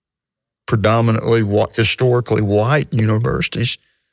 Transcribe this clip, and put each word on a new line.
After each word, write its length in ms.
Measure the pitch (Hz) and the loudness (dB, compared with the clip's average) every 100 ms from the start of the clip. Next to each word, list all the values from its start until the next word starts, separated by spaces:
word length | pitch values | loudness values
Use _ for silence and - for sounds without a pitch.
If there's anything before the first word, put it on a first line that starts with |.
| _ _ _ _ _ _ - | _ _ _ _ _ _ -4
predominantly 720 | 113 107 113 117 110 113 117 | 0 2 2 2 0 0 0
whi-, 240 | 104 104 - | 2 0 0
historically 720 | - 113 - 127 123 117 107 | -2 -2 0 0 0 0 -2
white 500 | 104 104 113 147 - | 2 0 2 0 0
universities 840 | 120 110 110 127 - - - 123 - _ _ _ | -2 0 0 -2 -4 -4 -4 -6 -6 _ _ _